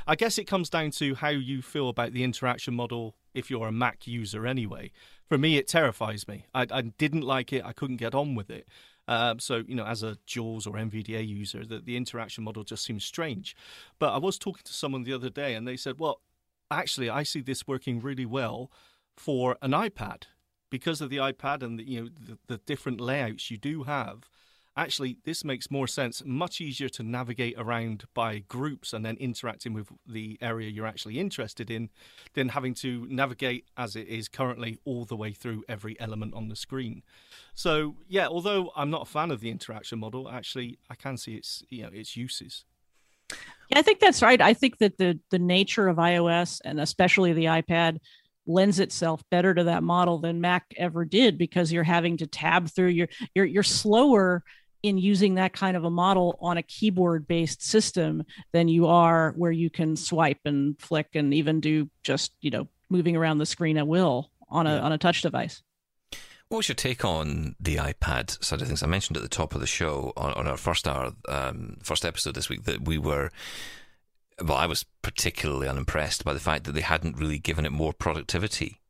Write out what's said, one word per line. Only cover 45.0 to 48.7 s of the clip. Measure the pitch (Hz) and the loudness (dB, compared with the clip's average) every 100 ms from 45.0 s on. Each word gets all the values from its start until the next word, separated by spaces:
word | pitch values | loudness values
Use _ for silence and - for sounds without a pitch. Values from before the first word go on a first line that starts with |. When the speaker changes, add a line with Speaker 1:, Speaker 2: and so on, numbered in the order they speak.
| 180 160 - | 2 2 0
Speaker 2:
the | 180 | 2
nature | 175 185 196 - 190 | 4 4 4 4 4
of | 165 | 6
I | 170 175 | 6 6
O | 170 | 4
S | 170 170 - - | 4 2 -4 -6
and | 147 | -4
especially | 151 - 180 - 175 | -2 4 6 6 6
the | 160 160 | 6 4
iPad | 165 160 165 165 160 - - _ _ - | 4 4 4 4 2 -8 -20 _ _ 2
lends | 180 202 | 4 6